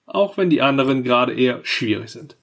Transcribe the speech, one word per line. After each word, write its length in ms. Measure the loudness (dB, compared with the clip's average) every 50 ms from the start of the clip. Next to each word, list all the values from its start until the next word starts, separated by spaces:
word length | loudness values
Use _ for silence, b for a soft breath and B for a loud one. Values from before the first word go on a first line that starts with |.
| _
auch 300 | -6 0 0 0 0 0
wenn 140 | 0 2 2
die 120 | 4 4
anderen 400 | 4 2 2 2 0 0 0 0
gerade 320 | 0 2 2 2 2 0 0
eher 300 | 0 0 0 0 -4 -6
schwierig 460 | -8 -6 -4 -2 -2 -2 -4 -4 -10
sind. 260 | -16 -18 -18 -20 -20 _